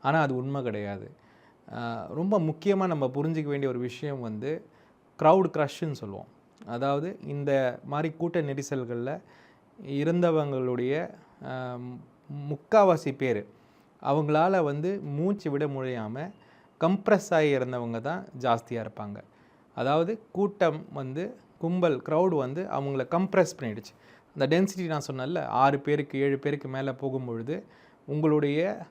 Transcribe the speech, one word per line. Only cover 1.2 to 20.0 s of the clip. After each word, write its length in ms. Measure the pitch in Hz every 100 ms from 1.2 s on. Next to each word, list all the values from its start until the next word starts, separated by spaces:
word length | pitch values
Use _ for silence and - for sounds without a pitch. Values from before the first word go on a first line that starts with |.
| _ - _ _ -
ஆ, 340 | 117 117 113 90
ரொம்ப 240 | 127 185 208
முக்கியமா 480 | 156 156 196 196 185
நம்ம 200 | 160 135
புரிஞ்சுக்க 380 | 131 151 160
வேண்டிய 240 | 147 143 139
ஒரு 100 | 127
விஷயம் 420 | 123 123 147 139
வந்து 440 | 117 107 131 160 - _ _ _ _ _
க்ரௌட் 260 | 151 190 175
க்ரஷ்ன்னு 400 | 156 143 - 160
சொல்லுவோம். 340 | 135 104 98 90 _ _ _ -
அதாவது 520 | 120 139 143 165 - 147
இந்த 520 | 143 143 139 127 117
மாதிரி 300 | - 143 160
கூட்ட 260 | 160 170 175
நெரிசல்கள்ல 800 | 147 139 139 135 120 120 123 165 - - - _ _ _ 185
இருந்தவங்களுடைய, 1200 | 139 147 175 175 156 147 131 127 123 123 147 175 - - _ 131
ஆ, 320 | 131 127 123 123 123 - _ _ 143 143
முக்காவாசி 680 | 147 - 220 196 165 143 131
பேர் 300 | 131 107 101 - _ _ _ _
அவங்களால 600 | - 147 151 151 175 190
வந்து 380 | 151 143 170 196
மூச்சு 500 | 151 143 175 202 160
விட 160 | 143 151
முடியாம 640 | 139 131 123 107 120 175 - - - _ _
கம்ப்ரஸ் 540 | 165 196 - 202 -
ஆகி 220 | 165 151 139
இறந்தவங்க 440 | 127 127 120 117
தான் 240 | 131 175 190 131
ஜாஸ்தியா 460 | 123 117 - 117 110
இருப்பாங்க. 360 | - 104 101 - _ - _ _
அதாவது 460 | - 123 151